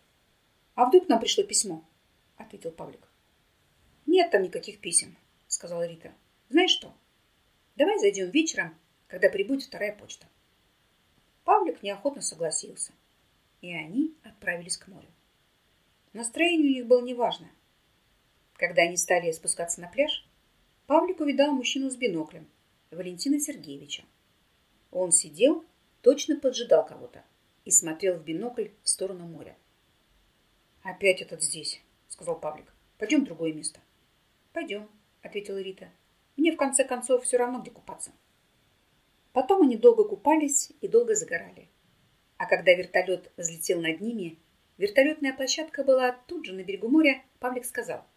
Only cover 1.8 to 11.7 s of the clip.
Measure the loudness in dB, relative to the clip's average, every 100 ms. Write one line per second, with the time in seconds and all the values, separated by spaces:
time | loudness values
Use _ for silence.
1.8 | -14 _ _ _ _ -20 -20 -14 -14 -12
2.8 | -14 -18 _ _ _ _ _ _ _ _
3.8 | _ _ 2 4 4 2 0 -6 -12 -14
4.8 | -2 -2 -2 -8 _ _ _ -10 -6 -6
5.8 | -6 -8 -20 -20 _ _ _ 2 4 0
6.8 | -6 -20 _ _ _ _ _ _ _ 0
7.8 | 0 2 2 0 0 0 0 -4 -8 -10
8.8 | _ _ _ 0 0 2 -2 -4 -6 -8
9.8 | -8 -8 -18 -20 _ _ _ _ _ _
10.8 | _ _ _ _ _ _ 2 2 2